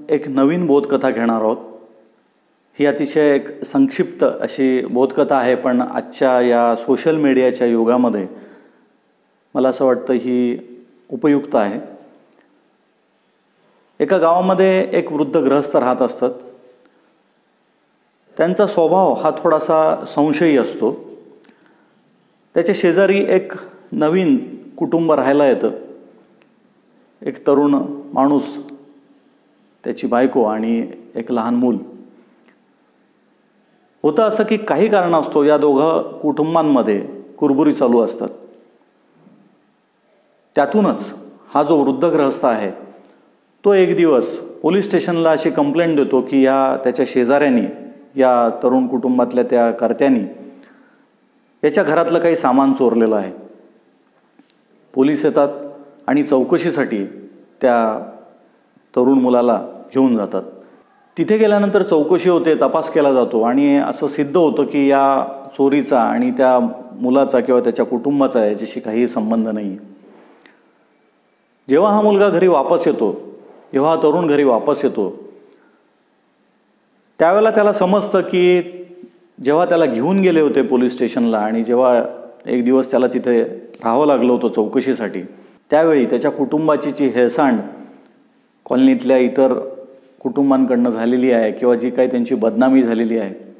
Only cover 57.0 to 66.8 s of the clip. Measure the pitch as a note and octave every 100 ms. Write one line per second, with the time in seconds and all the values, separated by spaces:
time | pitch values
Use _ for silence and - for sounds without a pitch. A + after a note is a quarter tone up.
57 | F#2+ - - - _ _ B2+ A#2+ A2+ A2
58 | - - - _ _ _ _ _ _ C3
59 | B2 C3+ B2 B2 A#2+ G#2+ E2+ - - C3+
60 | C3+ A2+ F#2+ F#2+ - - - - _ _
61 | _ - E3+ G#3+ G#3+ G#3 G3+ G3 F#3 D#3+
62 | D3+ F3 F3+ E3 D#3+ D3+ C3+ D#3+ D#3 D#3+
63 | C#3+ C3 A2+ A#2 A#2 C3+ C#3+ C#3+ C#3+ -
64 | D3 D3 C#3 C#3+ D#3 A#2+ C#3 C#3+ C#3 C#3
65 | C3+ C3+ - - - - C#3 C#3+ B2+ C3+
66 | A2+ A#2 B2 B2 C3 B2+ A#2 -